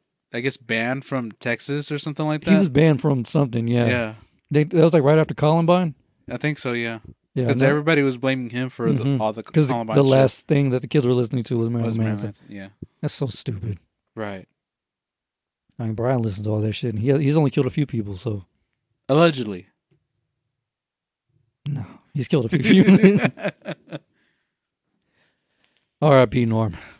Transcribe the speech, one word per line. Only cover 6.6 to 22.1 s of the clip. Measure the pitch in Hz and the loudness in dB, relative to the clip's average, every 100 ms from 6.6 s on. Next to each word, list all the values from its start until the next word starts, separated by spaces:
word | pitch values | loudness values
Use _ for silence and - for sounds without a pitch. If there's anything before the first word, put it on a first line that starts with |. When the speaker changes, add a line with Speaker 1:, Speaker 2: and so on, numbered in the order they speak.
| 131 | -6
Speaker 1:
yeah. | 120 117 113 - - _ | -4 -6 -8 -14 -20 _
Speaker 2:
Yeah, | - 120 | -4 -2
Speaker 1:
'Cause | 120 | 2
Speaker 2:
no. | 135 | 2
Speaker 1:
everybody | 147 151 160 | 2 2 2
was | 139 123 | 2 -2
blaming | 131 131 120 | -4 -4 -6
him | 120 127 | -6 -8
for | - 117 | -4 -2
the, | 139 | 0
Speaker 2:
Mm-hmm. | 131 135 | 0 0
Speaker 1:
all | 110 | -2
the | 110 | -4
Speaker 2:
'Cause | - 160 139 | -2 0 2
Speaker 1:
Columbine | 120 113 | 0 0
Speaker 2:
the | 110 | 2
Speaker 1:
shit. | 139 | 4
Speaker 2:
last | 131 135 - - | 4 4 0 -2
thing | 143 139 | 0 2
that | 123 | -2
the | - | 0
kids | 151 123 | 0 2
were | |
listening | 123 117 127 | 2 0 -4
to | 113 120 | -4 -2
was | 117 | -2
Marilyn | 117 117 | -2 -2
Speaker 1:
Was | 110 | -2
Marilyn | 107 104 | -2 -4
Speaker 2:
Manson. | 104 - - | -8 -12 -18
Speaker 1:
Manson, | 101 | -18
yeah. | 98 _ - _ | -18 _ -20 _
Speaker 2:
That's | 147 | -8
so | - 135 | -6 -6
stupid. | - - 104 110 90 _ _ _ - | -6 -8 -8 -8 -10 _ _ _ -10
Speaker 1:
Right. | 104 95 - _ _ _ _ _ _ _ _ _ _ _ _ - | -10 -10 -16 _ _ _ _ _ _ _ _ _ _ _ _ -10
Speaker 2:
I | |
mean, | 113 | -8
Brian | 107 120 131 | -4 -2 -2
listens | 113 98 104 | -2 -4 -4
to | |
all | 107 | -2
that | 107 | -2
shit, | 104 123 | -4 -6
and | 107 | -4
he, | 120 139 | 0 0
he's | 139 156 | 2 2
only | 143 | 2
killed | 151 127 | 0 -2
a | |
few | 160 143 | -4 -4
people, | 117 101 92 | -6 -8 -8
so. | 120 104 - _ _ _ _ _ - | -8 -8 -10 _ _ _ _ _ 0
Speaker 1:
Allegedly. | 143 170 135 107 92 - _ _ _ _ _ _ _ _ _ _ _ _ _ _ _ _ _ _ _ 147 | 2 4 2 -8 -10 -14 _ _ _ _ _ _ _ _ _ _ _ _ _ _ _ _ _ _ _ -10
Speaker 2:
No, | 143 98 - _ | -10 -12 -18 _